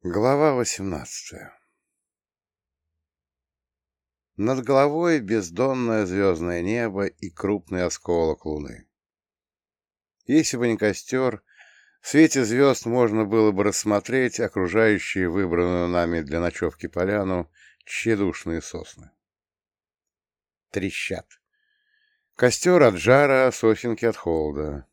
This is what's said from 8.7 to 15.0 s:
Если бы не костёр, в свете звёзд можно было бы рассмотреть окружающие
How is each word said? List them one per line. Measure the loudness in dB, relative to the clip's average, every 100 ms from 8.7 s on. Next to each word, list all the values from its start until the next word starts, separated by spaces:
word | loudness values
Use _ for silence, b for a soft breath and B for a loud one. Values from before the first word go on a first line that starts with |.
| -16 _ _ _ _ _ _ _ _ _ _ _ _ _ _
Если | 0 2 2 -2
бы | -2
не | 2
костёр, | 0 -2 -4 -2 -2 -4 b b b b b b
в | 0
свете | 6 6 4
звёзд | 0 4 2 2 -2
можно | 0 2 2
было | 0 4 2
бы | 2
рассмотреть | -2 0 0 0 0 -2 -2 -2
окружающие | -4 -2 0 2 2 2